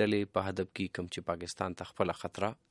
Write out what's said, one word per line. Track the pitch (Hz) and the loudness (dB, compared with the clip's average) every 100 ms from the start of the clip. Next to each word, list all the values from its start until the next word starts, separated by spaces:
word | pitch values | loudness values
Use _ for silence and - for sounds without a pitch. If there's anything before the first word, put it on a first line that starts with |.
ډلې | 107 104 101 98 | 4 4 2 2
په | 95 | 0
هدف | 95 90 | 0 -2
کې | - 95 - | -2 -4 -2
کوم | 90 | -6
چې | - 85 | -4 -4
پاکستان | 85 87 - 92 - | -4 -4 -2 -2 -2
ته | 90 | -4
خپله | - 92 - | 2 2 0
خطره | - - 101 - _ | -6 -2 -2 -2 _